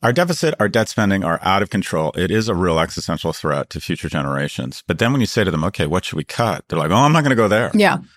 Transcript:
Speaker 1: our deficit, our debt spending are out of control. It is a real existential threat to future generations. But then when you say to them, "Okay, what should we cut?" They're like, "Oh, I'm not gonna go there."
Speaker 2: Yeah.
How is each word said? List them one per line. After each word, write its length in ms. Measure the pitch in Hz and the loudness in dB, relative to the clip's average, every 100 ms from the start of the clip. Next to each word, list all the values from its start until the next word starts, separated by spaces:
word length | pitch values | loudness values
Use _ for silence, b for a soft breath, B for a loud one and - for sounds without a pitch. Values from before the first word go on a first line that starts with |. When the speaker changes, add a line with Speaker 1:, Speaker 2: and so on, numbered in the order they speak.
Speaker 1:
our 100 | 117 | 0
deficit, 420 | 123 175 175 160 - | 2 2 0 -2 0
our 100 | 104 | 2
debt 200 | 113 110 | 2 0
spending 340 | - 101 98 | 0 2 2
are 160 | 82 82 | 0 -2
out 200 | 90 98 | 2 2
of 80 | 101 | 0
control. 400 | 104 - 82 78 - | -2 -2 -2 -2 0
It 140 | 90 | 0
is 180 | 107 113 | 0 0
a 60 | |
real 260 | 90 90 80 | 0 2 2
existential 520 | 82 - - 82 82 | 0 -2 -6 -4 -4
threat 380 | - 78 71 - | -4 -2 -2 -4
to 100 | 82 | -8
future 280 | - 85 80 | -6 -6 -4
generations. 720 | 78 69 69 73 - 65 - - | -4 -2 -4 -4 -6 -8 -8 -6
But 120 | 82 | -2
then 140 | 113 | 0
when 80 | 139 | 2
you 60 | 110 | 0
say 180 | - | 0
to 60 | 95 | 0
them, 120 | 80 | 0
"Okay, 220 | 80 - 76 | -2 -2 -2
what 180 | 90 | -2
should 120 | - 78 | -2 -6
we 80 | |
cut?" 400 | 76 - 117 87 - | -6 -2 -2 -2 -4
They're 100 | 82 | -2
like, 120 | 78 | 2
"Oh, 60 | 104 | 4
I'm 160 | 143 | 4
not 100 | 160 | 4
gonna 120 | 143 117 | 2 2
go 120 | 107 | 4
there." 220 | 104 120 | 2 2
Speaker 2:
Yeah. 260 | 208 196 - - | 2 2 0 -6